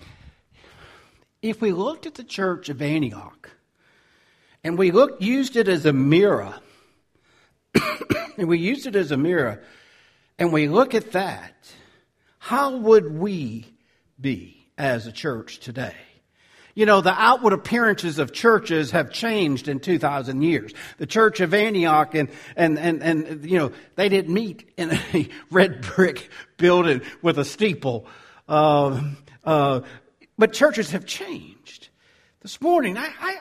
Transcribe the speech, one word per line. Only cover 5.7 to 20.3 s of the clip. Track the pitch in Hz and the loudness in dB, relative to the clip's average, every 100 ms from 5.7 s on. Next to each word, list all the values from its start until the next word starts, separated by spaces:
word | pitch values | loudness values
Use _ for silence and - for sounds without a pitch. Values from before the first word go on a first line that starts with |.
| 175 | 2
a | 156 | 2
mirror, | 135 139 160 202 135 98 - _ _ _ _ _ _ _ _ _ _ _ | 2 4 6 4 2 -4 -14 _ _ _ _ _ _ _ _ _ _ _
<coughs> | - 605 587 - 640 679 - | -2 -2 -8 -6 -6 -6 -6
and | 170 | -2
we | 170 | 0
used | 175 285 262 | 0 -4 -2
it | 202 | -2
as | 160 | 0
a | 139 | 0
mirror, | 156 180 123 104 - - _ _ _ _ _ - | 0 0 -2 -4 -16 -20 _ _ _ _ _ -4
and | 175 | 0
we | 156 147 | 0 2
look | 180 262 | 2 2
at | 226 208 | 0 -4
that, | 185 190 113 87 _ _ - _ _ _ _ _ _ | -6 -6 -8 -16 _ _ -20 _ _ _ _ _ _
how | - 240 277 254 | -4 -2 -2 -2
would | 220 220 156 | 6 6 6
we | 151 202 185 127 113 107 _ _ _ _ _ | -4 -4 -4 -6 -10 -14 _ _ _ _ _
be | 135 104 87 - _ - | -6 -6 -8 -20 _ -6
as | 143 120 110 | -4 -4 -6
a | |
church | 107 160 117 110 - | -10 -8 -8 -10 -18
today? | - 120 117 - - _ _ _ _ _ _ | -14 -12 -12 -14 -20 _ _ _ _ _ _
You | - 214 | 0 4
know, | 196 | 6
the | 175 | 4
outward | 190 220 262 240 | 4 4 4 4
appearances | 190 - 240 226 202 170 147 | 0 0 0 2 0 -4 -4
of | 135 | -4
churches | - 233 220 - 160 143 | 0 2 4 2 -2 0
have | 170 139 | -2 -2
changed | - 233 214 165 131 - | -4 -4 -2 0 -2 -4
in | 139 | -8
two | 185 170 | -2 0
thousand | 147 143 131 | 0 -2 -4